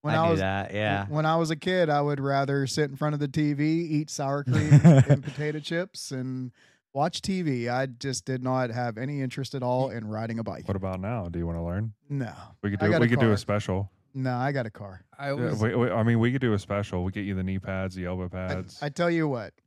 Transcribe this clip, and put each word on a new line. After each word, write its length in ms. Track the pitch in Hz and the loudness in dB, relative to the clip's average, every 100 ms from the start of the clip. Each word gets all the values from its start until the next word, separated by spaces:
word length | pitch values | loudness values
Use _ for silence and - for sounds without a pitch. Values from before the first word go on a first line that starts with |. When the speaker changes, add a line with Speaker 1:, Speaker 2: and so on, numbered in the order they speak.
Speaker 1:
When 140 | 147 151 | 0 2
Speaker 2:
I 20 | |
Speaker 1:
I 20 | 165 | 2
Speaker 2:
knew 60 | |
Speaker 1:
was, 80 | 160 | 2
Speaker 2:
that, 320 | 95 98 98 | 0 -2 -4
yeah. 320 | 101 107 101 101 | -2 0 0 -2
Speaker 1:
when 180 | 147 156 | -2 0
I 100 | 165 | 2
was 120 | 165 | 0
a 40 | 160 | -2
kid, 340 | 185 185 165 | -2 2 2
I 120 | 147 | 2
would 180 | 147 143 | 0 -2
rather 480 | 135 139 139 139 135 | 0 0 2 0 0
sit 220 | - 147 | 0 -2
in 60 | 139 | 0
front 160 | 151 | -2
of 60 | 147 | -2
the 80 | 147 | -2
T 260 | 143 151 | 0 0
V, 100 | 143 151 165 | 2 0 0
eat 280 | 170 151 156 | 0 -2 -2
sour 340 | - 139 143 | -6 -4 -2
Speaker 2:
<laughs> 80 | 135 | 0
Speaker 1:
cream 220 | 123 151 147 | 0 8 10
and 400 | 170 139 131 143 | 12 10 8 4
potato 360 | 139 143 151 151 | 2 -6 -6 -6
chips 520 | 147 170 185 - - | -4 -4 -4 -10 -10
and 400 | 131 131 127 127 _ _ _ _ | -8 -6 -6 -8 _ _ _ _
watch 280 | 135 160 - | -2 -2 -2
T 200 | - 190 | -4 -2
V. 260 | 165 127 120 | 0 -2 -2
I 160 | 123 135 | -2 -4
just 400 | 120 139 131 - | -6 -8 -6 -4
did 180 | 131 | -4
not 260 | 127 127 127 | 0 0 0
have 260 | 117 120 107 | -2 -4 -4
any 240 | 135 143 | -6 -4
interest 320 | 131 135 131 139 | -4 -6 -8 -4
at 80 | |
all 260 | 123 127 135 | -2 0 0
in 160 | 113 107 | -4 -6
riding 320 | 107 113 113 | -6 -4 -4
a 40 | |
bike. 240 | 107 92 - | -6 -8 -4
Speaker 3:
What 80 | 98 | -4
about 220 | 95 92 | -4 -6
now? 300 | 95 120 87 | -4 -4 -6
Do 100 | 85 | -4
you 60 | 85 | -4
wanna 160 | 85 | -4
learn? 300 | 85 90 113 104 _ | -4 -4 -6 -10 _
Speaker 1:
No. 240 | 143 113 - - - | -6 -6 -10 -20 -8
Speaker 3:
We 80 | 104 | -6
could 100 | 101 | 0
Speaker 1:
I 40 | 104 | 2
Speaker 3:
do, 40 | |
Speaker 1:
got 100 | 131 | 4
Speaker 3:
we 60 | 120 | 4
Speaker 1:
a 20 | |
Speaker 3:
could 80 | 120 | 4
do 80 | 113 | 4
a 20 | |
Speaker 1:
car. 80 | 101 | 2
Speaker 3:
special. 540 | - 104 - 95 98 _ _ | 0 -4 -2 -4 -4 _ _
Speaker 1:
No, 220 | 135 131 123 | -6 -4 0
I 160 | 131 | -2
got 140 | 139 113 | -2 -6
a 60 | |
car. 300 | - 101 90 _ - | -10 -16 -18 _ -12
Speaker 4:
I 100 | 139 | -6
Speaker 3:
Yeah, 60 | |
Speaker 4:
was 280 | 139 - 139 | -2 -2 2
Speaker 3:
we, 140 | 110 110 | 2 2
we, 140 | 120 | 2
I 120 | 101 | 2
mean, 160 | 110 113 | 4 4
we 120 | 117 | 4
could 100 | 135 | 2
do 120 | 131 | 2
a 60 | 104 | 0
special. 440 | - 101 98 92 | 0 -4 -2 -2
We 80 | 90 | -2
get 100 | 101 101 | -4 -4
you 100 | 95 | -2
the 80 | |
knee 160 | 92 95 | -2 -4
pads, 360 | 92 95 95 92 | -4 -4 -4 -6
the 100 | 90 | -6
elbow 180 | 92 90 | -6 -6
Speaker 1:
I, 40 | |
Speaker 3:
pads. 500 | 92 92 - 90 - | -6 -6 -6 -8 -10
Speaker 1:
I 80 | 147 | -8
tell 200 | 143 175 | -2 0
you 160 | 170 156 | 2 0
what. 260 | 123 95 _ | -4 -8 _